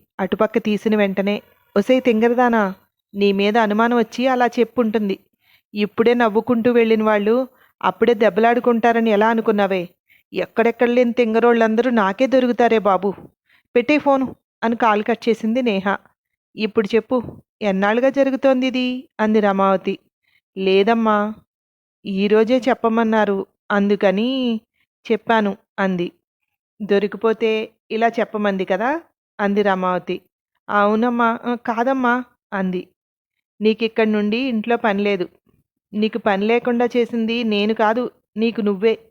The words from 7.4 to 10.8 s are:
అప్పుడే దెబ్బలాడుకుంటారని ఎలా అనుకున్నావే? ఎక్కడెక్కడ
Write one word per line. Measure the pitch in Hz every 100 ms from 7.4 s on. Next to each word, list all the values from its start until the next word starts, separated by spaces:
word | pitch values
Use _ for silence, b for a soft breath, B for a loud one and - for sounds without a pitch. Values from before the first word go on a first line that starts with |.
| 254 b b _
అప్పుడే | 190 - 226
దెబ్బలాడుకుంటారని | 220 220 185 226 240 240 233 240 233 226
ఎలా | 202 220
అనుకున్నావే? | 226 220 208 196 190 175 _ _ b _
ఎక్కడెక్కడ | - 180 - 233 226